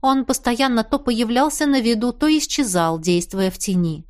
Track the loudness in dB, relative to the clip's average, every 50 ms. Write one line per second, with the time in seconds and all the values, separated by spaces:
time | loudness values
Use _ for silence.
0 | 2 2 2 2 2 0 -2 -2 0 -2 0 0 0 0 2 0 0 0 -2 -2
1 | -2 -2 -2 0 0 0 2 2 2 0 0 -2 0 2 2 2 2 2 0 0
2 | 0 -4 -2 0 0 2 2 2 0 -2 -2 -2 -2 0 0 0 0 0 -2 -2
3 | 0 0 0 0 0 -4 -4 -2 -2 -2 -2 -4 -4 -2 0 0 0 0 -4 -8
4 | -12 -20